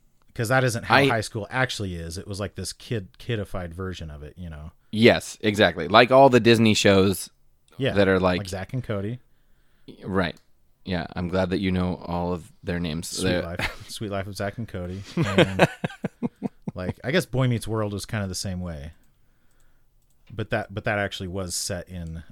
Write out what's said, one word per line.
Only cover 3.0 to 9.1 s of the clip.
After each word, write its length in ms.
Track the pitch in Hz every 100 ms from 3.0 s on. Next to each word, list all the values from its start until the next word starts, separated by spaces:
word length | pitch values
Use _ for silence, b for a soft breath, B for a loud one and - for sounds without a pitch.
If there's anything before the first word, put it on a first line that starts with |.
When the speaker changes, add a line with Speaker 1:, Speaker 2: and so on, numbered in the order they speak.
| 92 -
Speaker 1:
kidified 560 | - 113 95 95 87
version 340 | 82 92 87 80
of 140 | 76
it, 120 | 73 87
you 100 | 85
know. 220 | 76 78 - _
Speaker 2:
Yes, 440 | 107 113 80 - -
exactly. 480 | 110 101 92 82 80
Like 220 | 107 123
all 160 | 131 139
the 100 | 123
Disney 320 | 110 113 110
shows 540 | 104 104 98 98 90 - _ _ _ _ -
Speaker 1:
Yeah, 180 | 131
Speaker 2:
that 120 | 95 95
are, 120 | 95
like 180 | 92 92
Speaker 1:
like 100 | 101
Zack 240 | 92 95
and 120 | 131
Cody. 340 | - 101 101